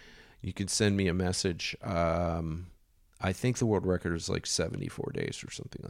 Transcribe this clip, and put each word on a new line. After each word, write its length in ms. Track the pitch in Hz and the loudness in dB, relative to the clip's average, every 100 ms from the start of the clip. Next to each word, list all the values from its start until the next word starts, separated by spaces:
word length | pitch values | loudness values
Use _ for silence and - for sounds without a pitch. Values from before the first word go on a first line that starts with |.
| - - - - | -20 -20 -20 -10
you 140 | - | -8
can 140 | - 95 | -4 -2
send 280 | - 104 98 | 4 4 6
me 120 | 95 | 4
a 40 | |
message. 640 | 87 90 95 95 82 - - | 4 2 2 0 0 -6 -6
Um, 840 | 107 87 85 82 87 82 82 80 92 - _ _ _ - | -2 2 2 2 2 0 -2 -4 -8 -18 _ _ _ -4
I 140 | 92 | -2
think 240 | 95 123 120 | 0 0 2
the 80 | 117 | 2
world 180 | 98 | 2
record 320 | 92 90 87 82 | 2 2 0 -2
is, 140 | - | -2
like, 160 | 82 - | -2 0
seventy-four 640 | - 82 50 - - - | 0 0 -2 -6 -6 -6
days 320 | 50 50 - - | -4 -4 -6 -10
or 40 | |
something 340 | - - - | -12 -4 -4